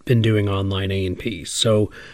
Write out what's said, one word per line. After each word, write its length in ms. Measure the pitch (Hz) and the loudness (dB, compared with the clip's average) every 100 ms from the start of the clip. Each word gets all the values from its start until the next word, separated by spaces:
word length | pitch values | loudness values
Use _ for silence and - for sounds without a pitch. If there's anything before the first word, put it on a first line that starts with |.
| - | 0
been 160 | 120 | 2
doing 260 | 113 107 101 | 4 2 2
online 440 | 98 98 98 95 | 0 -2 -2 -2
A 140 | 98 92 | -2 -2
N 120 | 90 | -4
P. 260 | 117 92 | -6 -8
So 480 | - - 113 107 104 - - | -8 -2 2 2 2 -4 -20